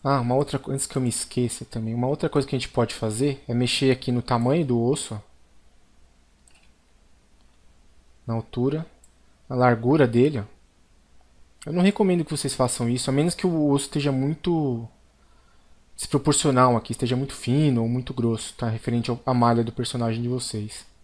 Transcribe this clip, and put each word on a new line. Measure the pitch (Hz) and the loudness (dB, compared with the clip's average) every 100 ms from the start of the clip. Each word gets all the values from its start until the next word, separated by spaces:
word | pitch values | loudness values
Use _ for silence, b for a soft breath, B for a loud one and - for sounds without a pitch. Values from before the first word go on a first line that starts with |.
Ah, | 135 139 | 2 2
uma | 120 131 | 2 0
outra | 143 - | 0 -4
co-, | - | -4
antes | 135 - | -4 -4
que | 139 | -2
eu | |
me | 123 | -2
esqueça | - - - 123 - 123 | -2 -4 -2 -2 -4 -10
também, | 120 110 | -8 -6
uma | 117 127 | -2 -2
outra | 151 160 | -2 0
coisa | 147 135 | 0 0
que | 131 | -4
a | |
gente | - | -2
pode | - 117 | 0 -2
fazer | - 110 107 143 135 - | -2 -4 0 -2 -2 -4
é | |
mexer | 120 123 - 135 | 0 0 2 2
aqui | 127 - | 2 0
no | 123 | -2
tamanho | - 120 120 160 143 | 0 0 2 2 2
do | 120 | 0
osso, | 120 151 - 107 | 2 0 -4 -12
ó. | - - _ - - _ _ _ - _ _ _ _ - _ _ _ _ _ _ _ _ _ _ _ _ - - _ _ - | -14 -20 _ -20 -20 _ _ _ -20 _ _ _ _ -20 _ _ _ _ _ _ _ _ _ _ _ _ -20 -20 _ _ -6
Na | |
altura, | 113 - - 127 156 165 _ - _ _ _ _ | -6 -6 -2 -2 -2 -8 _ -20 _ _ _ _
na | 123 | 2
largura | 123 113 117 151 127 | 4 4 2 4 4
dele, | 117 139 135 | 6 4 2
ó. | 98 - _ _ _ _ _ - _ _ - _ - | -10 -18 _ _ _ _ _ -20 _ _ -20 _ -6
Eu | |
não | 170 | 2
recomendo | 190 202 190 180 151 | 2 4 2 2 0
que | |
vocês | 151 135 | -4 -4
façam | - 127 - 117 | 0 0 2 -2
isso, | 123 - | 0 0
a | |
menos | 135 165 | 2 0
que | - 185 | 0 0
o | 165 147 | 2 2
osso | 139 - | 2 0
esteja | 151 143 | -2 0
muito | 135 135 156 - 165 147 117 117 _ _ _ b b b b b b _ - | 0 -2 -2 -2 0 0 -2 -8 _ _ _ b b b b b b _ -14
desproporcional | - 139 151 143 156 127 127 117 | -4 0 2 2 2 4 4 4
aqui, | - | -2
esteja | 120 120 127 | -6 -2 -2
muito | 135 | -4
fino | - - 135 151 120 | -6 0 2 2 2
ou | 113 | 0
muito | 123 123 | -4 -6
grosso, | 127 117 113 - - | -2 -2 -2 -6 -6
tá? | 120 | -4
Referente | 113 - 120 117 | -4 -2 -2 -2
ao, | 120 - | -4 0
à | |
malha | 123 120 117 | 2 4 4
do | 117 | 0
personagem | - 117 127 117 113 | -4 -6 -4 -4 -2
de | 120 | -4
vocês. | 123 - 110 104 - - _ | -4 -6 -8 -10 -14 -20 _